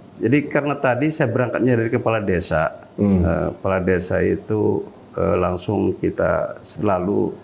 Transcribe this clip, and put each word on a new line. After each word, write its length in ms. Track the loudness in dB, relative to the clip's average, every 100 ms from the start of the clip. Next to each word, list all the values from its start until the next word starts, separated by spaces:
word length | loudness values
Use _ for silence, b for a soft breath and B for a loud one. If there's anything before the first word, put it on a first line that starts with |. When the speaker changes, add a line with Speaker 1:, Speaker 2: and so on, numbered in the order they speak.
| -20 -4
Speaker 1:
Jadi 180 | 2 2 2
karena 300 | -2 -2 0
tadi 320 | 0 2 0
saya 200 | 0 0
berangkatnya 440 | 0 -2 0 2 2
dari 140 | 2
kepala 300 | 0 0 0
desa. 500 | 0 0 0 0 0 -4 -14 0
Speaker 2:
Hmm. 260 | 2 4
Speaker 1:
Eh, 260 | 4 2 -2
kepala 260 | -4 -2 0
desa 400 | 2 0 0 0
itu, 640 | 0 0 -2 0 0 0 -6 -16 -14
eh, 220 | -4 0 2
langsung 600 | 0 -2 -2 0 0 -2
kita 640 | -4 0 0 0 -2 -8
selalu 720 | -14 -4 0 0 0 0 -2 -4